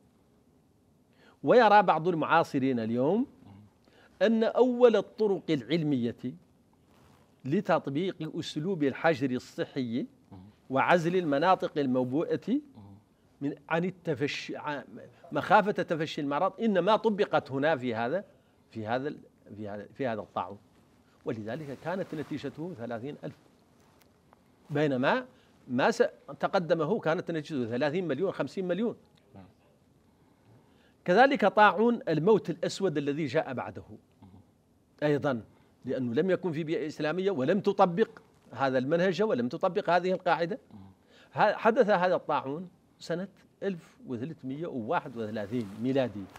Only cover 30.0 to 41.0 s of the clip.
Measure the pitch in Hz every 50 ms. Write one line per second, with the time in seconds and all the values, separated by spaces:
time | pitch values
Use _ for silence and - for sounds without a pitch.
30 | _ _ _ _ _ _ _ _ _ _ - - _ _ _ _ _ _ _ _
31 | - - 180 214 262 277 277 233 220 190 185 220 214 202 180 180 220 240 240 -
32 | - - 160 151 151 208 226 185 - - 160 - - 175 - - 190 185 147 151
33 | 143 143 139 151 165 131 117 160 - 135 131 113 95 95 - 107 - - 107 -
34 | _ _ _ _ - 92 92 - - _ _ _ _ _ _ _ _ _ _ -
35 | 151 147 147 139 110 147 127 113 98 - _ _ _ _ _ _ - 123 123 127
36 | 127 120 113 139 170 190 180 170 180 180 147 151 170 151 165 135 139 156 135 -
37 | 151 151 160 185 190 196 196 135 127 139 185 208 - 208 196 - 196 185 170 180
38 | 220 - - - _ _ _ _ _ - - 113 135 135 131 131 127 135 165 170
39 | 175 196 170 156 208 220 190 123 120 127 170 160 - 175 165 165 156 - 170 180
40 | 175 185 185 180 - 180 160 151 170 170 208 269 _ _ - 101 95 95 - _